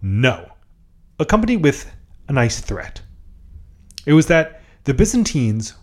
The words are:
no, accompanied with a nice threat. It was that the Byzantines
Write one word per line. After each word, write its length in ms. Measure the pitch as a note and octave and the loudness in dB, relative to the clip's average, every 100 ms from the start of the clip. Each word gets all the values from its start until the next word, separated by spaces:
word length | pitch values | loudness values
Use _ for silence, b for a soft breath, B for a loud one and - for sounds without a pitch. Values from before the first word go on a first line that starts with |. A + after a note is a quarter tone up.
no, 500 | F#2+ G2+ B2+ - - - _ _ _ _ _ - | -4 0 2 0 -8 -20 _ _ _ _ _ -6
accompanied 460 | D#3 G#3+ A3 A#3 | 0 0 2 2
with 260 | D3 C3+ - - - - - | 2 0 -6 -20 -20 -18 -4
a 60 | |
nice 260 | C#3 A#2 - | 0 0 -2
threat. 420 | - F#2+ - - - - - - - - - - - - - | -8 -10 -10 -16 -20 -20 -20 -20 -20 -20 -20 -20 -20 -8 2
It 80 | |
was 140 | D#3 D3+ | 4 4
that 340 | E3 D#3+ b b b - | 2 0 b b b -2
the 100 | C3+ | 2
Byzantines 800 | G#3+ B3 A3 D3+ A#2 A2 G#2+ - | 2 2 0 0 0 -2 -6 -8